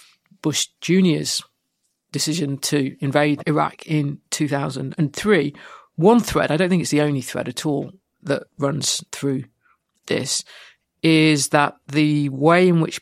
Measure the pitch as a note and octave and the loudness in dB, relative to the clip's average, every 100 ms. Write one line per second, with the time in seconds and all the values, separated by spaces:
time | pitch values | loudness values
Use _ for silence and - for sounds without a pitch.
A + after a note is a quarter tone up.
0 | - _ _ _ D#3+ - - _ - F#3 | -20 _ _ _ -4 -4 -6 _ 2 4
1 | F#3 D3+ - - - _ _ _ _ _ | 4 2 -2 -6 -8 _ _ _ _ _
2 | _ C#3+ D#3 E3 C#3+ C#3 - D3 C3+ - | _ -6 -4 -2 -4 -4 -2 0 -2 -4
3 | C#3 C#3 D3 C#3+ - D3+ D3 - - D#3 | -2 2 2 0 -2 -2 -2 -6 -4 -2
4 | C#3+ C#3+ _ - D3+ C#3 D3 C3 C3+ E3 | -2 -8 _ -4 -2 -2 -4 -6 -8 -2
5 | C#3+ - G3+ F#3+ C#3+ - - - _ - | -4 -2 0 2 0 -6 -18 -20 _ 2
6 | F3 A#3+ - - - D3+ F#3 F#3 - D3 | 4 4 2 0 0 0 2 0 2 0
7 | D3 C#3 A#2+ - - - D#3 C#3+ C#3+ - | 2 -2 -4 -6 -6 -6 -4 -4 -6 -14
8 | _ _ C3+ C#3 - - C#3 C#3+ C#3 - | _ _ -4 -4 -6 -6 -4 -2 -4 -6
9 | - - C#3+ C3+ C3+ _ _ _ _ _ | -8 -6 -4 -4 -8 _ _ _ _ _
10 | - - - - - - - _ _ _ | -6 -4 -4 -6 -8 -18 -20 _ _ _
11 | D#3+ D#3+ D#3 D3+ C#3 D3+ C#3+ - - C#3+ | 2 4 4 2 2 2 0 -4 -4 0
12 | D3+ D3 C#3+ C3+ D3+ F3 F#3 E3+ - - | 2 2 -2 0 2 4 4 4 0 -6